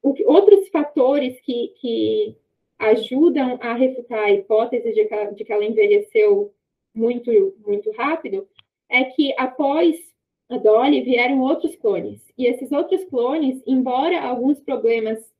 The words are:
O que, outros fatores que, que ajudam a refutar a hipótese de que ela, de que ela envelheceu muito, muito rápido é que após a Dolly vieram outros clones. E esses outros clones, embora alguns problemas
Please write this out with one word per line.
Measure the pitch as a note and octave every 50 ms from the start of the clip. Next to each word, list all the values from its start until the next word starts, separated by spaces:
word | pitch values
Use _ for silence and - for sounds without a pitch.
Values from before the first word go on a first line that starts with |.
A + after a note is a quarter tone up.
O | - C#4 C4+
que, | - G#4
outros | - D4+ F#4 G4+ G#4 G4+ G4 - -
fatores | - D#4+ D4 - - D#4 B3 B3+ C#4 D4 C4 B3 B3 -
que, | _ - A#3+ A#3+ A#3+ - _ _
que | - A#3+ A3+ A3+ A3 G#3+ A3 G#3+ G#3 G#3+ - _ _ _ _ _ _ _ _ _
ajudam | - G#3+ A3 - - - B3+ C4+ D#4 F4 B3+ C#4 C4 B3+ B3 B3
a | A#3+ A#3 A#3
refutar | A#3+ C4 C4 C4 B3+ A#3+ - A#3 A3 G#3
a | G3+
hipótese | G3+ G3+ G3 _ A3 G#3+ A#3 A#3+ B3+ A#3+ A3 A#3 G#3+
de | G#3+ G#3+
que | G#3+ A3
ela, | G#3 G#3 G3+
de | G3+ - A3
que | - -
ela | - G#3
envelheceu | G#4+ A3+ A4 G#4 G#4 G#4 - - _ _ - G#3+ - G3+ G4+ G#3 G3+ _ _ _ _ _ _ _ _ _
muito, | A3 A3+ A#3 B3 A#3+ A#3+ A#3+ A#3 G#3 G3 F#3+ - _ G#3+
muito | G#3 G3+ G3+ G#3 G#3+
rápido | G#3+ A3+ B3+ D4 D#4+ D#4+ - A#3 G3 F#3+ - _ _ - _ _ _ _ _ _
é | - C#4 C4+
que | C4 - - D4 C4+ C4
após | B3+ C4 C4 - - D4 C#4 C#4+ D#4 F4 E4+ D4+ - - - _ _ _ _ _ _ _ _
a | A#3+
Dolly | C4 - G#3+ G#3+ A3+ B3+ C#4+ D4 C4
vieram | B3 B3+ B3 A#3 B3 B3+ C#4 C4
outros | B3+ C4 E4 - - G3+ -
clones. | _ - A3 F#3+ F3 - G#3 - - _ _ _
E | - B3+
esses | A#3+ A#3+ - C#4 B3+
outros | C#4+ C#4+ F4 F4 F#4+ E4+ -
clones, | - - B3 A#3+ B3+ C#4+ D#4+ D4+ C4 B3+ - -
embora | - C4 B3+ B3 B3+ B3 B3+ C#4+ E4+ F#4 D#4+
alguns | C4+ B3 B3 A3+ A#3+ C4+ D4 -
problemas | _ - C4+ A#3 G#3+ A3+ A#3 A3+ A3 A3 A3 A3 - _ _ _